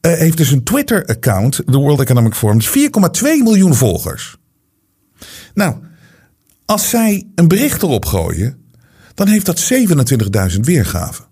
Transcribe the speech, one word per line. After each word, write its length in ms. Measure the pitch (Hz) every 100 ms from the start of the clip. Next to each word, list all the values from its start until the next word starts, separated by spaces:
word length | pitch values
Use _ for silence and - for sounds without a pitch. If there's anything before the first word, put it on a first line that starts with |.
eh, 120 | 170
heeft 240 | 165 165 160
dus 140 | 139
een 120 | 139
Twitter-account, 960 | 120 262 285 214 - - - 95 117 - 180
de 120 | 135
World 220 | 143 143
Economic 340 | 127 123 113
Forum, 240 | - 107 110
dus 120 | 107
vier 200 | 277 294
komma 200 | 233 180
twee 340 | - 277 320
miljoen 320 | 226 208 190 131
volgers. 640 | 120 85 - - - - _ _ _ _ _ _ _ _ - - -
Nou, 220 | - 190 - - - _ _ _ _ _ _ -
als 200 | 208 -
zij 380 | 233 220 202 - -
een 120 | 170
bericht 360 | 190 285 -
erop 220 | 180 120 -
gooien, 520 | 95 82 82 113 135 _ _ _ _ -
dan 140 | - 196
heeft 180 | 214 196
dat 140 | 170
zevenentwintigduizend 1040 | - 254 220 156 120 131 101 104 95 95 127
weergaven. 600 | 170 95 90 85 - -